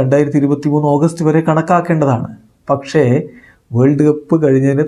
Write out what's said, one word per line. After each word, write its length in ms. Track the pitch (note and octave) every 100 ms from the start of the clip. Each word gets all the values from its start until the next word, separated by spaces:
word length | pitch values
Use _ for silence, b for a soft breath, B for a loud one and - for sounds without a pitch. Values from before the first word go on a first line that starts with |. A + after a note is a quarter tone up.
രണ്ടായിരത്തി 360 | C3 C#3 D3 D3
ഇരുപത്തിമൂന്ന് 520 | C#3 C#3 D3+ D3 D3
ഓഗസ്റ്റ് 360 | C#3+ D#3+ D#3+
വരെ 160 | D#3 D#3
കണക്കാക്കേണ്ടതാണ്. 880 | D#3+ D#3+ D#3+ F3+ F3 E3 C#3 A#2 - - _ _ -
പക്ഷേ 580 | C#3 - D#3+ B2+ C3+ - B B B _
വേൾഡ് 300 | A2+ B2+ D3
കപ്പ് 400 | D3+ D3+ D3 E3
കഴിഞ്ഞതിന് 400 | D3 C3+ C3+ C#3